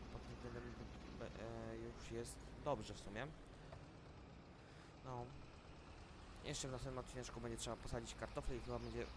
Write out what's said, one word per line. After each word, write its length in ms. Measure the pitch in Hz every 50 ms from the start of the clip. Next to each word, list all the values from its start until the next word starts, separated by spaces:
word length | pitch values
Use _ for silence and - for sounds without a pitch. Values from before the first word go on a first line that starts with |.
| - -
pod 140 | 120 117 -
tym 100 | 123 123
względem, 260 | - 123 120 117 120 120 120 113 110 110 107 - - - - - -
e, 560 | 120 - - 92 107 113 113 113 113 113 113
już 340 | 113 117 117 113 - - -
jest 240 | 113 117 117 113 - - - - - - -
dobrze 300 | 147 139 107 104 - 104
w 60 | -
sumie. 260 | - 98 101 107 131 156 151 - - - - - - - - - - - - - - - - - - - - - - - - - - - - - - - - - -
No. 200 | 131 127 123 123 127 143 151 147 - - - - - - - - - - - - - - - - - - - -
Jeszcze 240 | - 147 - - 135
w 40 |
następnym 320 | 131 120 127 139 127 127 120
odcineczku 360 | - - 127 120 - - 113
będzie 180 | 113 120 117 113
trzeba 180 | - 123 117
posadzić 380 | - - - - 120 117 110 -
kartofle 420 | - 113 - - 147 135 - 131
i 40 | 117
chyba 180 | - - 120 117
będzie 280 | 117 117 113 117 117 - -